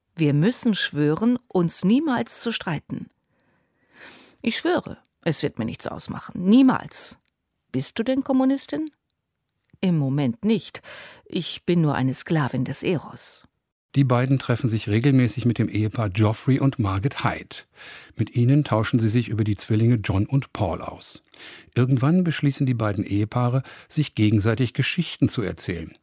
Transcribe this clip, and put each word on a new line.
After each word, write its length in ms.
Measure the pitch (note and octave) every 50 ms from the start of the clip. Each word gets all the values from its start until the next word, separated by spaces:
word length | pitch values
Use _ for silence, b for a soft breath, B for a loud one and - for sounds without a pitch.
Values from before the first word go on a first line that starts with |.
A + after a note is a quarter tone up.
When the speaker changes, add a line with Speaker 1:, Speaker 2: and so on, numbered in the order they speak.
| b _ - -
Speaker 1:
wir 160 | D#3+ D3 C#3
müssen 420 | C#3+ D#3+ A3+ B3+ - - A#3+ G3
schwören, 640 | - - - - D3 D3+ D3 D#3 D#3+ A3 A#3 B3 - _ _
uns 340 | - F#3 E3+ E3 - - -
niemals 560 | F#3 A3+ C#4 E4 D#4 B3 - A#3 - - -
zu 140 | - A#3 A3+
streiten. 540 | - - F#3 D3+ C3+ - - - - - - _ _ _ _ B B B B B B B B B B B B B B B B B B B B B B
Ich 160 | B A3+ - -
schwöre, 400 | - E4 F4+ - - - - - _ _ _ _ -
es 200 | E3+ D3 - -
wird 160 | - - -
mir 60 | A2+
nichts 220 | - - - - -
ausmachen. 580 | - - - - - - - - - - F3+
Niemals. 720 | F#3+ A3 C4 C4+ B3+ F3 - - - - - - - - _ _ _ _ _ _ _ _ _ _ _ -
Bist 260 | C3 C3+ - - -
du 40 | A3
denn 200 | B3+ C4 C#4 C4
Kommunistin? 680 | - C4+ C4 C4 C4 C#4 C4+ - - D4 D4+ D#4 D4+ _ _ _ _ _ _ _ _ _ _ _ _ _ _ _ _ _ -
Im 160 | - F#3 F3 D#3
Moment 480 | C#3+ C3 C#3 D3 C#3+ A#2+ A2+ - -
nicht. 360 | G#3+ A3+ F3 - - - - B B B B B B B B B
Ich 380 | B - F#3 D#3 - - - -
bin 160 | - F3 F3
nur 140 | D#3+ D3 C3+
eine 180 | - C3 C3 B2+
Sklavin 500 | - - - E3+ D#3 C#3 - - C3 B2+
des 180 | C#3+ C#3+ -
Eros. 640 | - - F3+ C3+ - - - - - - - - - _ _ _ _ _ _ _ _ _ -
Speaker 2:
Die 100 | C#3 C#3
beiden 340 | B2+ B2+ A#2+ C3 B2+ C#3 C3
treffen 300 | - - A#2+ - - A2+
sich 180 | A2 G#2+ - G#2
regelmäßig 560 | G2+ A#2 B2 D3 C3+ C3 B2 A2+ - A#2+ A2+
mit 140 | A#2+ A2 -
dem 100 | A2 -
Ehepaar 420 | - G#2+ G#2+ G#2+ - - A2 G#2
Geoffrey 520 | F2+ G#2+ A2 G#2+ A2 - - C3+ B2+ -
und 180 | C3+ C3+ - -
Margaret 460 | G#2 G2 F#2+ G2 G2 C#3 - - -
Hyde. 320 | A2+ - - - - - - - _ B B B B B B B B B
Mit 220 | - A2 - - A#2+
ihnen 260 | A#2+ B2 C#3 D3+ C#3
tauschen 360 | - A2+ A2 A2 - - A#2
sie 80 | A2+ A2
sich 180 | G#2+ B2 A2+ G#2+
über 160 | A2+ G#2+ A2
die 140 | G#2+ G2 -
Zwillinge 380 | - - A2 A2 A#2 A#2 B2
John 320 | A2 G2 - F2 G2 G#2 -
und 260 | C3+ C#3 - - -
Paul 280 | - G#2+ E2+ D#2+ -
aus. 420 | - - - - - - - - _ B B B B B B B B B B
Irgendwann 480 | A#2+ B2+ B2+ C#3 A#2 B2+ D3 E3+ F#3 F3
beschließen 420 | E3 D3 - - C#3+ C3+ - C#3+
die 80 | C3 B2+
beiden 300 | A#2 A2 G#2 G2 - -
Ehepaare, 600 | - G2+ G2+ G#2+ A2 - B2 B2 B2 A#2+ C3+ - B B B B B
sich 260 | - D#3 C#3+ - -
gegenseitig 580 | - G#2+ G#2 A2+ G#2+ F#2+ A#2 A2 G#2+ B2 A#2 -
Geschichten 540 | - B2+ - - - E3 - - - C3+ A#2
zu 140 | - B2+
erzählen, 520 | G2+ F2+ E2+ - - - F2+ E2 D#2+ - - _